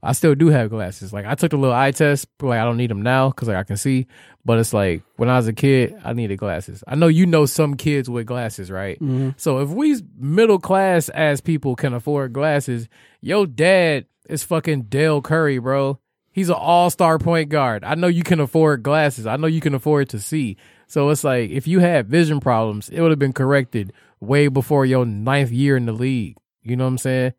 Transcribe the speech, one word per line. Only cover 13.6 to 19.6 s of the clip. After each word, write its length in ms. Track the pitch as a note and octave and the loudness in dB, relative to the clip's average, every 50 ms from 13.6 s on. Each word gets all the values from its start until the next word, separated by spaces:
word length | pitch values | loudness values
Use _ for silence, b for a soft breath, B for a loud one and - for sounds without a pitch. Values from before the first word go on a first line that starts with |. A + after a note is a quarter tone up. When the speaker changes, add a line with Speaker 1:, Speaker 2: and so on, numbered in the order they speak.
| D#3 F3 F#3+ F#3 F3 E3 D3+ C3+ - _ _ _ _ - | 2 4 4 4 4 2 2 -2 -4 _ _ _ _ -8
Speaker 1:
is 140 | E3 D3 - | -8 -8 -4
fucking 400 | - F3 D#3+ - E3+ D3+ C3+ A#2+ | -2 -2 -2 0 0 -2 -2 -4
Dale 380 | G#2 C3+ C3+ D#3 D#3+ D3+ D3 | -4 0 0 2 2 2 0
Curry, 360 | C3+ - D#3 E3 D#3+ D3 C#3 B2+ | 0 0 0 2 2 2 0 -2
bro. 420 | A#2 C3 C3+ C#3 C#3 C3+ C#3 - _ _ _ _ _ _ | -2 -2 -2 0 0 -2 -4 -6 _ _ _ _ _ _
He's 180 | _ F#3+ F#3+ E3+ | _ -4 -2 0
an 60 | F3 | -2
all-star 600 | - F#2+ D3+ F3 F3 F3 F3+ - - F3+ E3 D#3+ D#3+ | -2 2 2 4 4 4 2 2 2 2 2 2 2
point 320 | - E3+ E3+ E3 D#3+ D3 | 2 0 0 0 0 0
guard. 340 | D#3 D3+ C3+ B2 A2 G#2 - | 0 0 0 0 -2 -4 -4
I 120 | A2 D3 | -6 -4
know 120 | E3 F3 F3+ | 0 0 2
you 160 | F3 E3+ E3+ | 2 0 2
can 160 | - F#3 D#3+ | 0 2 2
afford 440 | D3 C3 - D#3+ D#3+ D3+ D3 B2+ G#2+ | 2 0 2 4 4 4 2 0 0
glasses. 420 | C#3 D3 D#3 D3+ D3 C3+ A#2+ A2 | 0 0 2 2 0 -2 -4 -6
I 100 | A2 A2 C#3 | -6 -4 -2
know 100 | D#3 D#3+ | -2 0
you 140 | D#3+ D#3+ | 0 0